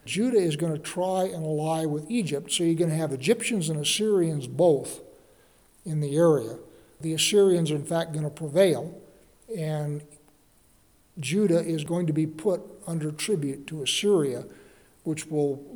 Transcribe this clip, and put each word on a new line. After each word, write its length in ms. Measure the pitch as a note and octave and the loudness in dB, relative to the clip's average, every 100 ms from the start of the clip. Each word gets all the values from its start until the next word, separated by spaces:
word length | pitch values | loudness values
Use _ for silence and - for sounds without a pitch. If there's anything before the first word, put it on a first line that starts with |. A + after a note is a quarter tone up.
Judah 340 | - F3+ B3 A#3 | -6 -2 2 4
is 160 | F3 D3 | 4 2
gonna 220 | E3 D3+ | -2 -2
try 460 | - F3+ F#3 F#3 | -6 -4 -2 0
and 200 | F#3 F3+ | 0 -2
ally 400 | D#3 D3+ D#3 D#3+ D#3+ | -2 -2 0 0 -2
with 240 | D3 D3+ | -2 -2
Egypt. 400 | A#3 D#3+ C#3+ F3 | -2 -2 -4 -4
So 120 | - | 0
you're 100 | E3 | 2
gonna 200 | E3 E3+ | 2 0
have 180 | D#3 D#3 | 0 -2
Egyptians 560 | C3+ C#3 A#3 - A3 D#3+ | -2 0 0 0 -2 -2
and 100 | D#3 | -2
Assyrians 680 | D3 - G#3+ G3 E3 D3 B2 | -2 0 2 4 2 -2 -4
both 540 | C3 F3 C#3 - - - - _ _ _ _ _ _ | 2 4 4 0 -12 -18 -20 _ _ _ _ _ _
in 160 | F#3 D3+ | -4 -2
the 160 | C#3+ D3 | 0 4
area. 420 | E3+ C#3+ A2+ A#2 - - - - | 4 4 0 -10 -16 -20 -20 -10
The 140 | D#3+ | -4
Assyrians 560 | D#3+ - G#3 G3 F3 D#3 | -2 4 6 6 6 2
are 60 | D3+ | 0
in 80 | |
fact 280 | C#3+ E3 E3 | -2 -2 -2
gonna 180 | D3+ D3+ | -4 -4
prevail, 600 | D3 D#3 D3+ G3 B2+ D#3 - - - _ _ - A3 | -6 0 4 6 4 -4 -12 -20 -20 _ _ -12 -6
and 460 | D#3 D3+ D3 D3 D3 - _ _ _ _ _ _ _ _ _ - | -4 -2 -4 -6 -10 -20 _ _ _ _ _ _ _ _ _ -10
Judah 460 | C3 F#3+ G3+ E3+ | -2 2 4 2
is 200 | E3 D#3+ | 2 -2
going 220 | D3 E3+ E3+ | -2 -2 0
to 60 | |
be 140 | D#3 D#3 | 0 -2
put 340 | - G#3 F3 - - - | -2 -2 -2 -4 -14 -8
under 260 | E3 D3+ | -4 -4
tribute 540 | D3+ - F#3+ C#3 C3+ - | -6 -2 -2 -2 -6 -10
to 140 | D#3 | -6
Assyria, 640 | C3 - G3+ G3 C#3 A#2+ C#3 - - - _ _ | -4 0 2 4 2 -4 -10 -18 -20 -20 _ _
which 260 | E3 D#3 - | -6 -6 -4
will 320 | D3+ C#3+ C3+ - | 0 0 -2 -8